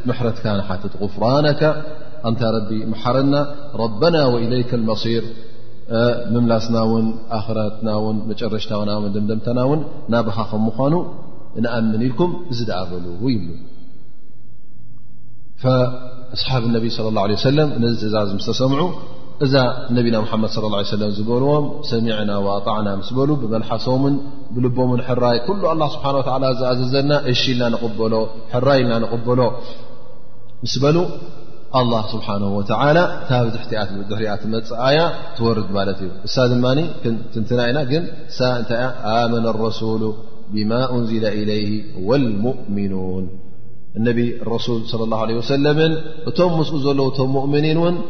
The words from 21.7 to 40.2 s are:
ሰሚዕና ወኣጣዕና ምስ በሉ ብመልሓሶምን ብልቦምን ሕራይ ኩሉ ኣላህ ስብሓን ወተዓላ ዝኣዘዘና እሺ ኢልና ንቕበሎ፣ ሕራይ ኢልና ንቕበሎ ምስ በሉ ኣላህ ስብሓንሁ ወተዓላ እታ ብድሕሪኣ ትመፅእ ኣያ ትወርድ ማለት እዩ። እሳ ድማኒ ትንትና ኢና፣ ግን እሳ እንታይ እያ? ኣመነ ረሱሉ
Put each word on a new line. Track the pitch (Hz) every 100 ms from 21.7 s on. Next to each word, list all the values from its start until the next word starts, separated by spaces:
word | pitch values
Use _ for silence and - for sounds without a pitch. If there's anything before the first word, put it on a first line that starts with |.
| 147
ሰሚዕና | - 117 113 107 104 101
ወኣጣዕና | 98 101 101 107 104
ምስ | 98 98
በሉ | 123 139 147
ብመልሓሶምን | 113 110 107 117 127 131 139 143 - - -
ብልቦምን | 117 123 127 127 123
ሕራይ | 120 123 123 117
ኩሉ | - 202 190
ኣላህ | 160 151
ስብሓን | 147 - 139
ወተዓላ | 131 131 131 127
ዝኣዘዘና | 127 127 127 139 139 147
እሺ | 131 123 -
ኢልና | 127 120
ንቕበሎ፣ | 113 117 107 110 110 110 110 -
ሕራይ | 123 127 139
ኢልና | 123 113
ንቕበሎ | 113 117 117 123 117 - - - - - - - - - - -
ምስ | 117 123
በሉ | 139 165 175 - - - - - -
ኣላህ | 131 123 117 104
ስብሓንሁ | 107 101 101 101
ወተዓላ | 101 101 110 139 156 180
እታ | - - 127 117 110 - 110 101
ብድሕሪኣ | 98 101 104 110 101
ትመፅእ | 104 110 110 117
ኣያ | 127 147 170 - -
ትወርድ | - 113 107 95
ማለት | 98 98 92
እዩ። | 95 95
እሳ | - - 127
ድማኒ | 123 127 135 165 - 117 113 110
ትንትና | 113 107 123
ኢና፣ | 120 135 135
ግን | 151 170 - -
እሳ | - 127 123
እንታይ | 113 117
እያ? | 127 123 104
ኣመነ | 113 117 117 113 110
ረሱሉ | 110 104 110 110 110 104